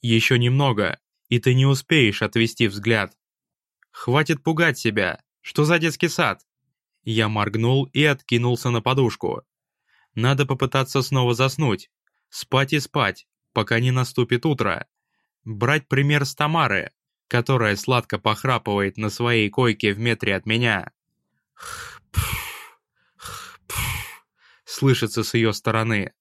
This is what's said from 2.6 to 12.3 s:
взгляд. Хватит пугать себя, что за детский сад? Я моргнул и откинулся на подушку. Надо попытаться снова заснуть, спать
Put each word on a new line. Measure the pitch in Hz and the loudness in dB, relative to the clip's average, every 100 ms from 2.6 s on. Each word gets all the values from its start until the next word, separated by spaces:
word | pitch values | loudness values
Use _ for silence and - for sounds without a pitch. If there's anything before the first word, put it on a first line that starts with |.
| 113 | -2
взгляд. | 98 104 113 98 _ _ _ _ _ _ _ _ | 0 0 0 0 _ _ _ _ _ _ _ _
Хватит | - - 131 156 156 | -12 -2 0 0 -2
пугать | - 160 170 - | -2 2 0 2
себя, | 113 104 92 80 _ _ | -2 0 -2 -4 _ _
что | - - | -10 -2
за | 151 170 | 2 2
детский | 160 151 170 | 0 -2 -4
сад? | - 147 95 _ _ _ _ _ _ | 0 -2 -2 _ _ _ _ _ _
Я | - 110 110 | -4 0 0
моргнул | 107 101 107 117 135 | 2 0 0 2 2
и | 135 131 | 0 0
откинулся | 151 139 - 120 120 120 127 | 2 0 0 0 0 -2 -2
на | 120 | -2
подушку. | 110 131 123 - - - - _ _ _ _ _ _ | 0 2 2 0 -6 -8 -12 _ _ _ _ _ _
Надо | - 120 135 | -2 0 2
попытаться | 143 135 131 139 131 135 | 0 0 0 0 0 -2
снова | 131 135 123 | 0 2 2
заснуть, | 117 131 135 151 98 - _ _ _ | 2 0 0 0 0 -6 _ _ _
спать | _ | _